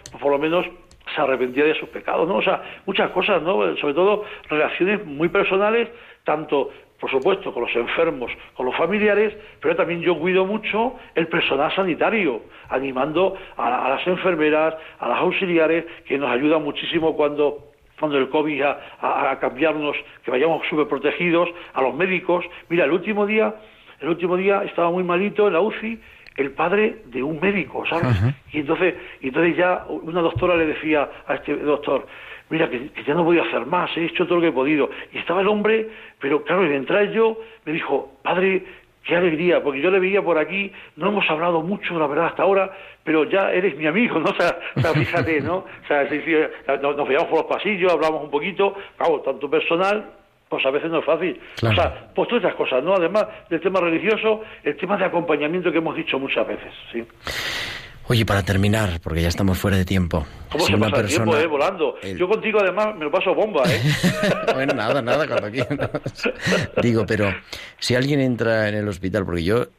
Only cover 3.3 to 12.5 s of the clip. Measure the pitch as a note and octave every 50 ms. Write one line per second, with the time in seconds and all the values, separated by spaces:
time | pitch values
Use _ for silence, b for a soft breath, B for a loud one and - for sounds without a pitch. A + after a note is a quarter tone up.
3.3 | G3 D#3+ D3+ F3 G3+ G#3+ G3+ E3+ D3 - - C#3+ C#3 E3 F#3 G#3 G#3 - B B
4.3 | B B B - D#3 D3+ D3 B2 - - E3+ G3 G#3+ F#3+ G#3 D3+ C#3 C#3+ E3+ E3+
5.3 | - G3+ - - F#3 F#3+ G#3 G#3+ A3+ A#3 A3+ A3+ B B B B B B _ E3
6.3 | D3+ D#3 D#3 - D3+ C#3 C3 B B B B B _ _ - A#2 C3+ C3 - F#3+
7.3 | F#3+ - - C#3 A2+ B2 A#2 A2+ - A#2 A#2 - - E3+ E3 E3 D3+ C3 A#2+ A2+
8.3 | - B B B B - B2+ B2+ B2+ - E3 E3+ G#3 G#3 G#3 G#3 G3+ G#3 A3 G#3
9.3 | G#3 B B B B B - D3+ E3+ F3 E3+ D#3+ E3+ E3+ D3 E3+ E3+ D3 D#3+ F#3
10.3 | F3+ F#3 F#3+ F#3+ G#3+ G#3+ - - G3+ G#3+ A#3 C4 B B B B B D#3+ E3+ -
11.3 | - E3 - - C#3 C3+ D3+ D#3+ - F#3+ G3 F3+ C#3+ - D#3 F#3+ A3 G#3+ F#3 C#3
12.3 | A#2 G#2 - B